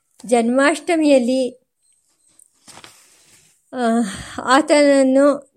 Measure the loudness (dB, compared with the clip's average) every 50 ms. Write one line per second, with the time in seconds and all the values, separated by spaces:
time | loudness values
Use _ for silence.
0 | _ _ _ _ -6 -2 -2 -2 0 0 0 0 0 0 -2 -4 -4 -4 -2 0
1 | 2 2 2 2 2 0 -2 -4 -4 -6 -8 _ _ _ _ _ _ _ _ _
2 | _ _ _ _ _ _ _ _ _ _ _ _ _ -20 -20 -20 -20 -20 _ _
3 | _ _ _ _ _ _ _ _ _ _ _ _ _ _ -8 -6 -4 -2 -2 -2
4 | -2 -4 -8 -14 -16 -16 -14 -6 -2 2 2 2 2 2 2 2 4 4 4 2
5 | 2 2 2 2 2 2 0 -2 -8 _ _